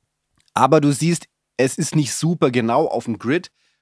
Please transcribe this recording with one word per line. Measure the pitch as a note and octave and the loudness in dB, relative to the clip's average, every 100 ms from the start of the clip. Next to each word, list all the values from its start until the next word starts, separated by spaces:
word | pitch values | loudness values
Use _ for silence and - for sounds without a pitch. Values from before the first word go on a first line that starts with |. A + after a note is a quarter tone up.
| _ _ _ _ _ | _ _ _ _ _
aber | - C3 D#3 | 0 4 4
du | D3 | 4
siehst, | C3+ D#3+ E3+ - _ _ - | 2 0 -2 -6 _ _ -2
es | C3 - | -2 -2
ist | E3 | -4
nicht | D#3 C3+ | -2 -2
super | - D#3 F3 D3+ | -2 -2 0 0
genau | B2 A2+ B2 D#3 | 0 0 0 0
auf | A2+ | -2
dem | A#2+ G#2 | -6 -6
Grid, | G#2+ D#3+ - _ _ _ | -4 -4 -4 _ _ _